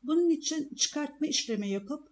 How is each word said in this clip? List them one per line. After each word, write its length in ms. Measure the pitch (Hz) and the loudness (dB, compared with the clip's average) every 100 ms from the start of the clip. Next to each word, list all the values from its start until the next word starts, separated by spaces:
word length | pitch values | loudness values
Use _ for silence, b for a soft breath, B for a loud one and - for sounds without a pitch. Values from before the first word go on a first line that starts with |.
Bunun 280 | 247 320 349 | 2 4 4
için 440 | 311 - 320 277 | 4 2 -2 -4
çıkartma 520 | - - 294 294 294 302 | -2 -2 0 -6 -4 -2
işlemi 420 | - - 220 208 | 0 -2 -2 0
yapıp 400 | 196 196 302 - | -2 -4 -8 -8